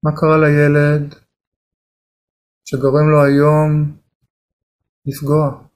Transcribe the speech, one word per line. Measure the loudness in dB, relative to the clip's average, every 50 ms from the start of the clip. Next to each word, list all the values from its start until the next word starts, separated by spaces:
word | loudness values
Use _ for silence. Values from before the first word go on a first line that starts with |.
| -4
מה | -6 -4
קרה | -2 0 0 2 2
לילד | 2 2 2 2 2 2 2 2 0 0 0 -2 -4 -8 -12 _ _ _ _ _ _ _ _ _ _ _ _ _ _ _ _ _ _ _ _ _ _ _ _ _ _ _ _ _ _
שגורם | -10 -8 -4 -2 0 0 2 2 2
לו | 4 4 2
היום | 2 2 2 2 2 2 2 0 0 0 -2 -2 -4 -8 -12 _ _ _ _ _ _ _ _ _ _ _ _ _ _ _ _ _ _ _ _ _
לפגוע? | -12 -10 -10 -6 -2 -2 0 -2 -2 -6 -10 -20 _ _